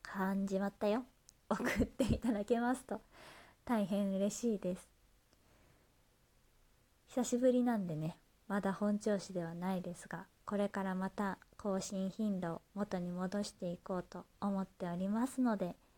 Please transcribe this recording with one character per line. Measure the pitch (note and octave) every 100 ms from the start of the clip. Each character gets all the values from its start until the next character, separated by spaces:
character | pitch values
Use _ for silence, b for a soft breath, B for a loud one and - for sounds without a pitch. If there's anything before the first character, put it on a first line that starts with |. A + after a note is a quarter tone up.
感 | - F#3+ F#3+ G3 G3
じ | F#3+
ま | G3+
っ | -
た | G#3
よ。 | A3+ B3 _ - - -
送 | G#3 B3
っ | - -
て | -
い | A3 -
た | A#3
だ | G#3
け | G#3 A#3
ま | A#3+
す | C4
と、 | - G#3 - B B B B B
大 | - A3+ G3
変 | G3+ G3
嬉 | F#3+ G3+ -
し | A#3+ G#3
い |
で | F3+ F3+
す。 | - _ _ _ _ _ b b b b b _ _ _ _ _ _ _ _ _ _ _ -
久 | C4
し | B3 A#3+
ぶ | B3+
り | B3
な | B3 A3+
ん | F3+
で | D#3
ね、 | D#3+ - _ _ -
ま | G3+
だ | G3
本 | F#3 G#3 G#3
調 | G#3+ G3+
子 | -
で | F#3
は | E3
な | E3+ F3+
い | F#3
で | F3+ F3
す | -
が、 | E3+ F#3+ _
こ | - G#3
れ | G3+
か | G3+
ら | F#3+
ま | F#3 F#3+
た | - G3+ - - -
更 | G#3 F#3+
新 | - G3 F#3+
頻 | - G#3+ F#3
度 | F3
を | E3 _
元 | G3 G3+ F#3
に | F3
戻 | F3+ F#3 G3+
し | G3+
て | - F3+
い | F3
こ | - F#3
う |
と | F3 F3+ - -
思 | G3+ G3
っ | F#3+
て | - F3
お | F3
り | F#3+
ま | A3 C4
す | -
の | B3 G#3
で、 | F3+ - b